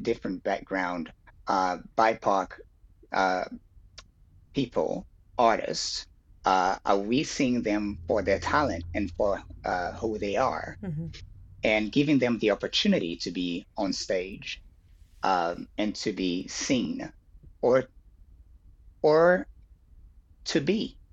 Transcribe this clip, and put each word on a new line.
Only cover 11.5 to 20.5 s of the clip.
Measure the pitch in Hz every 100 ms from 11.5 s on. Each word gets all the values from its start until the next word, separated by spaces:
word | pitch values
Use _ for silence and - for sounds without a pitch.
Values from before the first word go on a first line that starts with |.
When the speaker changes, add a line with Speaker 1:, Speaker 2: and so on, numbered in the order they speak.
| -
Speaker 1:
and | 117 107 107
giving | 135 147 139
them | 123 110
the | 107
opportunity | 107 98 - 208 170 85 85
to | 98
be | 90 90 85 - -
on | 98
stage, | - - 95 92 107 - - - _ _ - - -
um, | 95 92 85 87 - -
and | 107 -
to | 110
be | 95 92 90 -
seen | - - 127 - - - - _ - - -
or, | 123 131 - - - - - - - - - - - -
or | 151 156 170 185 - - - - _ - - - - -
to | -